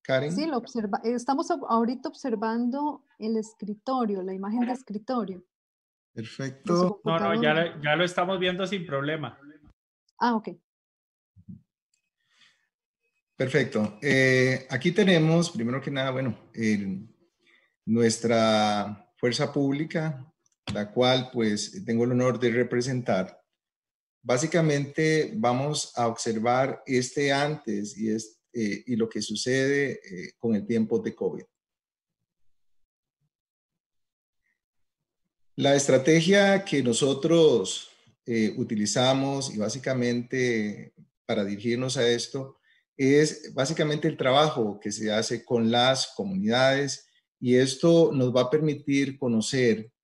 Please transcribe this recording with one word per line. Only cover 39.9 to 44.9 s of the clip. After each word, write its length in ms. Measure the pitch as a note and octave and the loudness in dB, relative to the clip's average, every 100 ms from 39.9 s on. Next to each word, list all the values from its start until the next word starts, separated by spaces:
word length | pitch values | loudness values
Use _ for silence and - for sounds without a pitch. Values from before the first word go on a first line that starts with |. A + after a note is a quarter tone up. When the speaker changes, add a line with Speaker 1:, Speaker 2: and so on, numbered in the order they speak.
| C3 A#2+ A#2+ A#2+ C3 B2 A2+ G#2 G2+ - _ - _ - | -2 -2 -2 -4 -2 0 0 -2 -8 -16 _ -20 _ -4
Speaker 1:
para 180 | G#2+ | -2
dirigirnos 540 | G2 G2+ A#2 A#2+ C3 C3 | -2 -4 -2 -2 -2 0
a 100 | A#2+ | 0
esto 520 | A#2+ - C#3 C3+ - _ _ _ - | 0 -4 -8 -10 -16 _ _ _ 0
es 560 | C3+ C#3+ D3+ - - | 4 6 4 -2 -10
básicamente 540 | - C#3 D#3+ D3+ D3 E3 | -4 -4 0 -2 0 -2
el 80 | - | 0
trabajo 640 | C3 C3+ D#3 C#3+ G#2+ G2+ | 2 4 4 2 -4 -4
que 120 | G#2+ | -8